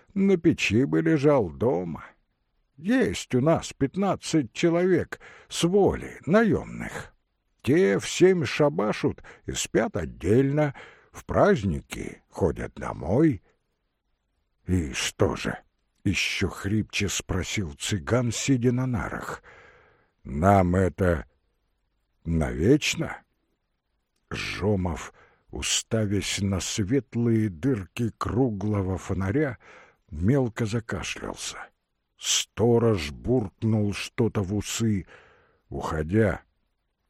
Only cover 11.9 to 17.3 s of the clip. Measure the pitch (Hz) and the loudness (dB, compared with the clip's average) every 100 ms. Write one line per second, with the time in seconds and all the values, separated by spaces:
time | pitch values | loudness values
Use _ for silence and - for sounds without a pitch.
11.9 | - - - _ - 87 58 55 - 62 | -12 -10 -12 _ -2 -2 0 -8 -10 -10
12.9 | 52 71 117 160 107 - _ _ _ _ | -8 -2 2 2 0 -8 _ _ _ _
13.9 | _ _ _ _ _ _ _ - 90 73 | _ _ _ _ _ _ _ -2 -2 0
14.9 | 64 - - 92 - 58 - _ _ _ | -4 -6 0 0 0 -6 -8 _ _ _
15.9 | _ 104 85 - - 90 - 98 110 - | _ -2 -2 -2 -2 -4 -4 -2 -2 -2
16.9 | - 95 - - | -4 -4 -4 -4